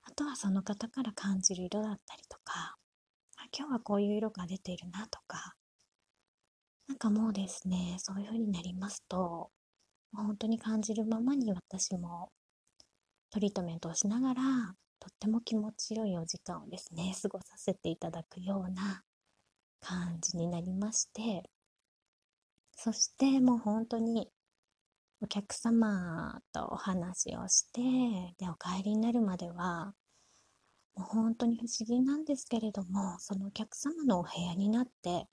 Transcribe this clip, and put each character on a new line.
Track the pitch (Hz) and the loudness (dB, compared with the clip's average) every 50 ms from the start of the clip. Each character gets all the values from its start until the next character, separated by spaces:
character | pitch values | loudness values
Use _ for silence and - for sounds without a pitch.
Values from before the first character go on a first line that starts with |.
| _ | _
あ | - | -12
と | - - 294 | -6 -4 -4
は | 294 262 | -4 -4
そ | - - 202 | -2 0 2
の | 190 196 | 2 2
方 | 185 - 208 208 233 226 | 2 0 -4 -4 -6 -6
か | - 262 | -2 -2
ら | 254 226 | -2 -2
感 | 202 - - 202 196 190 | -4 -4 0 0 0 4
じ | 185 - 190 | 4 2 2
る | 180 180 | 2 -2
色 | 180 - 208 | -2 0 0
だ | 214 214 | 0 -2
っ | 202 - _ | -4 -6 _
た | - - | -16 -18
り | - - _ | -18 -16 _
と | - - _ | -20 -16 _
か、 | - - 175 170 - - _ _ _ _ _ _ _ _ _ _ _ - | -8 -6 -6 -6 -8 -10 _ _ _ _ _ _ _ _ _ _ _ -20
あ、 | - - 247 - | -20 -16 -12 -8
今 | - 277 302 | -8 -2 -2
日 | |
は | 262 220 | -2 -2
こ | - - 208 | 2 2 2
う | 202 | 4
い | 202 202 208 | 4 2 2
う | |
色 | 214 220 214 | 2 0 -2
が | 214 196 180 | -4 -6 -6
出 | 165 190 190 | -6 -6 -6
て | _ 185 | _ -6
い | 180 170 | -8 -6
る | 175 180 | -8 -10
な | 175 190 220 226 | -10 -10 -8 -8
と | - - _ | -12 -14 _
か、 | _ - 165 - 180 - _ _ _ _ _ _ _ _ _ _ _ _ _ _ _ _ _ _ _ _ _ _ _ _ _ _ - | _ -10 -10 -10 -12 -16 _ _ _ _ _ _ _ _ _ _ _ _ _ _ _ _ _ _ _ _ _ _ _ _ _ _ -10
な | 269 | -8
ん | - | 0
か | - 220 | 2 4
も | 208 214 220 220 | 4 4 4 2
う | |
で | 202 196 196 185 | 2 0 -2 -4
す | - - - 185 | -6 -6 -2 0
ね、 | 185 180 180 175 180 185 | 0 0 0 -2 -4 -6
そ | - - 190 | -6 -6 -6
う | 196 | -6
い | 202 | -6
う | |
風 | 214 220 233 | -4 -2 -2
に | 226 208 | 0 0
な | 190 170 | 0 -2
り | 170 180 | -2 -6
ま | 180 185 190 208 | -6 -4 -6 -6
す | - - _ | -6 -10 _
と、 | _ - 185 185 170 170 165 - - _ _ _ _ _ _ _ _ _ _ _ _ | _ 0 0 0 0 -2 -6 -8 -10 _ _ _ _ _ _ _ _ _ _ _ _
も | - 208 | -6 -4
う | 214 | -2
本 | 208 214 202 | -2 -2 0
当 | - | 0
に | 214 226 226 | 0 0 0
感 | - 220 220 214 | 0 0 0 0
じ | 214 - 220 | 0 0 0
る | 226 220 | 0 2
ま | 220 226 220 | 2 2 2
ま | 233 262 285 | 4 2 4
に | 277 247 214 | 4 2 2
私 | 190 180 - _ - 190 - - 185 | 0 -2 -4 _ -4 -4 -2 -2 -2
も | 175 175 170 170 170 180 - _ _ _ _ _ _ _ _ _ _ - _ _ _ _ _ _ _ _ _ | -4 -4 -6 -8 -10 -10 -12 _ _ _ _ _ _ _ _ _ _ -20 _ _ _ _ _ _ _ _ _
ト | - 214 | 0 2
リ | 202 202 | 2 2
ー | |
ト | 202 196 | 2 0
メ | 180 170 165 | -2 -2 -4
ン | 170 | -6
ト | - 165 | -6 -4
を | 170 | -2
し | - - 202 | 0 0 2
な | 214 240 | 2 2
が | 262 262 | 2 2
ら、 | 254 254 262 269 269 254 226 180 190 _ _ _ _ _ | 2 2 2 4 4 2 0 -2 -8 _ _ _ _ _
と | - - | -20 -20
っ | _ _ | _ _
て | - | 0
も | 208 220 233 | 2 2 2
気 | 233 - 226 | 2 2 0
持 | 214 208 220 | 0 0 -2
ち | 220 - - - 220 | -6 -8 -6 -4 -2
よ | 220 220 | 0 0
い | 202 180 | 0 0
お | 170 165 | 0 -2
時 | 165 - - | -4 -6 -6
間 | _ - 175 - | _ -10 -10 -10
を | - - | -10 -10
で | 175 180 | -12 -12
す | - - 170 | -12 -10 -6
ね、 | 165 175 190 190 - | -4 -2 -2 -2 -2
過 | - 196 | -2 -2
ご | - 190 | -4 -4
さ | - - - - | -12 -12 -18 -4
せ | - - 180 | -2 -2 -2
て | - - 170 | 0 -2 -4
い | 165 - | -4 -2
た | - 170 | -4 -6
だ | 165 170 | -6 -6
く | 165 _ - 180 | -10 _ -12 -6
よ | 180 185 196 196 185 185 | -2 -2 0 0 0 -2
う | |
な | 185 185 196 202 190 185 _ _ _ _ _ _ _ _ _ _ _ _ _ _ _ _ | -2 -2 -2 -2 -2 -4 _ _ _ _ _ _ _ _ _ _ _ _ _ _ _ _
感 | - - 180 180 180 175 170 165 | -8 -6 -4 -4 -2 -4 -4 -2
じ | 165 - - 170 | -2 -2 0 0
に | 170 175 | 0 0
な | 175 170 | 0 -2
り | 170 185 | -2 -2
ま | 185 190 202 214 | -2 -2 -2 0
し | 226 - - - | 0 -2 -2 -2
て、 | _ 220 220 233 202 170 - - _ _ _ _ _ _ _ _ _ _ _ _ _ _ _ _ _ _ _ _ _ _ _ _ - | _ -4 -2 -2 -2 -4 -6 -10 _ _ _ _ _ _ _ _ _ _ _ _ _ _ _ _ _ _ _ _ _ _ _ _ -20
そ | - - 226 | -6 -4 -4
し | 220 - - - _ | 0 0 0 0 _
て | - 269 269 269 269 | 4 6 6 8 8
も | 254 247 247 | 8 8 6
う | 226 | 6
本 | 226 208 208 220 226 | 4 2 2 2 0
当 | 226 240 226 | 0 0 0
に | 226 233 233 226 - - _ _ _ _ _ _ _ _ _ _ _ _ _ _ _ _ _ _ | 2 2 2 0 -2 -4 _ _ _ _ _ _ _ _ _ _ _ _ _ _ _ _ _ _
お | 208 | -8
客 | 202 - 214 202 - - | -4 -4 -4 -4 -4 -10
様 | - - 226 233 226 226 214 202 185 180 175 165 165 165 - - - _ _ | -2 0 4 6 6 6 4 2 0 -2 -4 -4 -4 -6 -6 -8 -10 _ _
と | - - - | -6 -6 -4
お | - - | -4 -6
話 | - - 202 185 180 170 180 180 - - - - | -4 -2 -2 -2 0 -2 -4 -4 -4 -4 -4 -4
を | - 190 185 | -6 -2 4
し | - - - _ | 4 4 4 _
て、 | - 240 240 262 254 254 254 240 220 180 180 175 175 - | -4 0 2 4 4 6 4 4 2 0 -2 -6 -8 -6
で、 | 190 180 | -4 -4
お | 165 | -4
帰 | - - 175 185 190 | -4 -4 -2 -2 0
り | 190 208 214 | 2 2 4
に | 214 | 4
な | 220 233 | 4 4
る | 233 240 | 6 4
ま | 220 196 185 | 4 4 2
で | 180 180 175 | -2 -4 -6
は、 | 175 175 175 185 175 165 160 196 - _ _ _ _ _ _ _ _ _ _ _ _ _ _ _ _ _ _ _ _ | -4 -2 -2 -2 -2 -2 -4 -8 -10 _ _ _ _ _ _ _ _ _ _ _ _ _ _ _ _ _ _ _ _
も | 190 185 | -10 -8
う | |
本 | - - 220 226 226 226 | 0 2 2 4 4 2
当 | - 247 | 2 2
に | 233 233 | 2 2
不 | 226 | 2
思 | 240 233 - - 220 | -2 -6 -4 -4 0
議 | 220 240 247 | 2 4 4
な | 262 269 285 | 6 4 4
ん | 302 311 | 2 2
で | 311 285 | 0 -2
す | 262 - | -2 0
け | - - 226 | -2 -2 0
れ | 220 220 | 0 0
ど | 208 208 190 | -2 -4 -4
も、 | 175 190 196 196 190 175 180 | -2 0 0 0 0 -4 -8
そ | - - 208 | -8 -4 -4
の | 196 196 202 | -4 -4 -4
お | |
客 | - - 220 - - | -4 -6 -8 -6 -8
様 | - - 277 330 330 302 | -6 -4 -4 -2 2 4
の | 254 196 175 | 4 4 4
お | |
部 | 170 - - 170 | 2 -2 -4 -4
屋 | 175 180 170 | -4 -2 0
に | 185 196 208 | 2 2 4
な | 220 240 | 4 4
っ | 254 | 2
て | 247 _ _ - 175 175 170 - _ | 0 _ _ -4 -2 0 0 -2 _